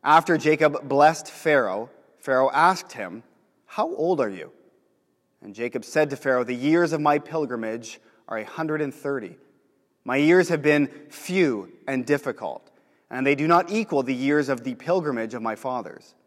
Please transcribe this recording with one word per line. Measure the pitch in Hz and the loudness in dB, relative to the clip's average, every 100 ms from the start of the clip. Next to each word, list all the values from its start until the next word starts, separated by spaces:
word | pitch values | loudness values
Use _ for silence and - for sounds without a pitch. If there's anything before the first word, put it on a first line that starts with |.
After | 131 160 165 160 | 6 4 6 0
Jacob | 151 151 156 147 139 | 2 4 2 0 -2
blessed | 139 147 160 - | 4 4 4 -8
Pharaoh, | - 165 147 110 95 120 - _ _ | -6 2 2 2 -4 -8 -16 _ _
Pharaoh | - 131 131 | -2 2 2
asked | 135 170 190 - | 4 2 2 -6
him, | - 95 87 - _ _ _ _ | -12 -12 -12 -18 _ _ _ _
"How | - 165 - | -6 -4 -2
old | 165 175 | -2 0
are | 113 | -2
you?" | 95 - _ _ _ _ _ _ _ _ _ | -4 -14 _ _ _ _ _ _ _ _ _
And | 104 98 | -20 -8
Jacob | 120 123 - | -6 -6 -4
said | 156 151 | 0 0
to | 135 | -2
Pharaoh, | 139 127 | 0 0
"The | 120 | 0
years | 123 135 165 170 | -2 2 2 2
of | 156 | 0
my | 151 147 | 2 0
pilgrimage | 147 160 139 120 113 117 113 - _ _ - | -2 -6 -6 -6 -6 -8 -12 -20 _ _ -10
are | 113 | -10
a | |
hundred | 107 - 160 151 | -10 -8 -4 -2
and | 147 | -4
thirty. | 131 143 135 101 85 _ _ _ _ _ _ | -6 -6 -6 -8 -16 _ _ _ _ _ _
My | - 131 | -4 2
years | 151 180 170 | 6 6 4
have | 165 | 0
been | 143 147 143 - - | 2 2 2 -4 -20
few | - - 185 165 110 92 - - | -18 -4 0 2 0 -6 -16 -6
and | 135 120 | -6 0
difficult, | 143 139 117 92 60 _ _ _ _ _ | -2 -2 -8 -10 -10 _ _ _ _ _
and | 123 135 | -4 0
they | 143 | 2
do | 156 | 4
not | 170 175 | 4 4
equal | 208 214 151 | -4 -2 -2
the | 131 | -2
years | 127 135 147 139 | -2 0 0 0
of | 131 120 | -4 -6
the | 123 | -10
pilgrimage | - 185 151 123 113 | -2 -2 0 -4 -6
of | 123 | -6
my | 113 107 | -6 -6
fathers." | 131 127 107 - _ _ | -6 -8 -8 -16 _ _